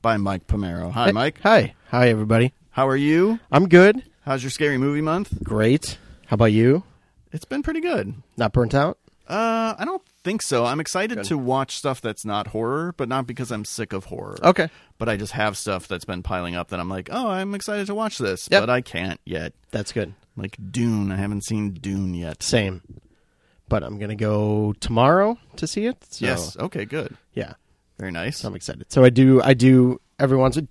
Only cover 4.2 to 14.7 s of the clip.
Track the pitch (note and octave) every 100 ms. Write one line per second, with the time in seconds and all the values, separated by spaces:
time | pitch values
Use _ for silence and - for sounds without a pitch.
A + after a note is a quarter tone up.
4.2 | - C3+ C3 - D3+ C3+ C#3 D3 D#3 E3+
5.2 | G#3 - - G#2+ A2 C#3+ - - - -
6.2 | - G#2+ A2+ G#2+ A#2 D#3 - _ _ _
7.2 | _ D#3 - C4+ D4 D#4+ F4 C#4 F#3+ A#2
8.2 | _ - A2 - A#2 C#3 D#3 - _ _
9.2 | _ G3 A3+ A3+ A3+ G#3+ A#3 F#4+ _ _
10.2 | - G#3+ - B2+ A#2+ C#3+ D#3 F#3 G#3+ A#3+
11.2 | G2 D#3 B2 C3 C3+ - C#3+ C3 A2+ G#2+
12.2 | G#2+ G#2 G2+ A2 A2+ C#3+ E3+ E3+ A#2+ C3
13.2 | B2 A#2+ B2 A2 G#2+ - A2 F#2+ - -
14.2 | - - E3+ F#3 D#3+